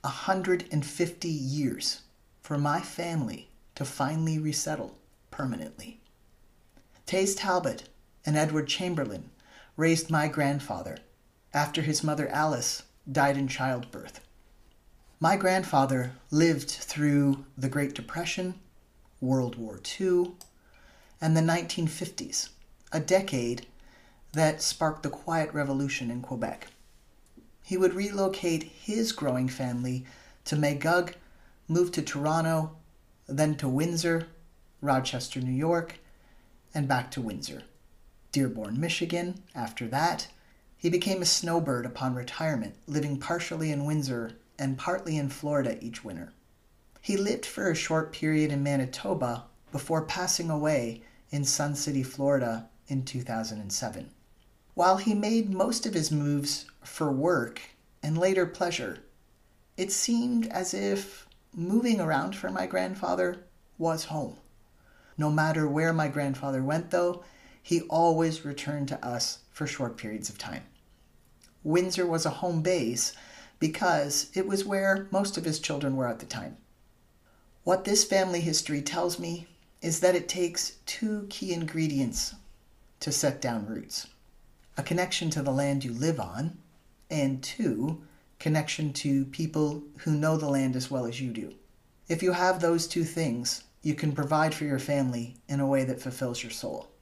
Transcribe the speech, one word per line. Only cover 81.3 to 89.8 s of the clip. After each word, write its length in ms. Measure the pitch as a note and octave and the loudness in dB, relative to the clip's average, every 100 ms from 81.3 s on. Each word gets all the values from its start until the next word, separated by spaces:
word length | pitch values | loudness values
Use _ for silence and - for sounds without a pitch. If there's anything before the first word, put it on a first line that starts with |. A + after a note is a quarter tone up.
| - F#3+ | -8 -4
ingredients 800 | E3+ D#3+ D#3+ D#3+ C#3 B2+ A2+ - - - - _ _ - _ | -2 -2 0 0 2 0 -2 -6 -8 -20 -20 _ _ -20 _
to 100 | - | -4
set 280 | - D3 C3 | 0 0 0
down 280 | B2+ A#2 G2+ | -2 -2 -4
roots. 400 | A2 - - - - - - - _ - - | -8 -8 -10 -10 -18 -20 -20 -20 _ -14 -8
A 60 | |
connection 480 | C3+ E3+ F3+ - E3 | -2 0 0 0 0
to 140 | D#3 | 0
the 80 | C#3 | 0
land 320 | C3 C#3 C#3 | 2 2 0
you 100 | C3 | -2
live 260 | A#2 D#3 D3+ | -2 0 0
on, 380 | F#2+ F#2+ D#3+ - - _ _ _ _ | -4 -4 -4 -6 -20 _ _ _ _
and 320 | D#3 C3+ C3 | 0 0 0
two, 580 | - - F#3+ G#2+ C3+ D#3+ - - _ _ | -6 -2 0 0 -2 -4 -10 -20 _ _
connection 520 | D#3+ D#3 D3+ - D3+ | 0 2 0 -2 -2
to 320 | C3+ D3 C#3 C3+ | -2 2 2 0
people 580 | - D#3+ D#3 D3+ D3+ | -4 -2 2 0 0